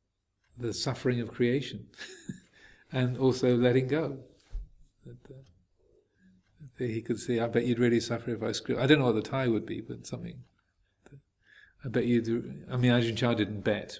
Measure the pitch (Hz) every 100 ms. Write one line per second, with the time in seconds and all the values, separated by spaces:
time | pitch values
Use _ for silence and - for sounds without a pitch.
0 | _ _ _ _ _ - 120 107 143 123
1 | 131 123 113 - 120 127 - 104 - -
2 | - - - - _ _ - - _ 135
3 | 127 123 131 120 131 123 123 123 131 147
4 | 143 135 - _ _ - - - - _
5 | - 120 - 135 135 _ _ _ _ _
6 | _ _ _ _ _ _ 143 - 123 110
7 | 110 113 - 117 117 117 120 117 120 117
8 | 113 117 - 110 110 107 - 120 127 151
9 | 127 107 107 135 127 107 - - - 117
10 | - 120 117 123 - _ _ _ _ _
11 | _ 139 _ _ _ - - _ 131 123
12 | 117 120 113 117 - - - 127 123 120
13 | 117 110 123 113 104 104 98 101 - -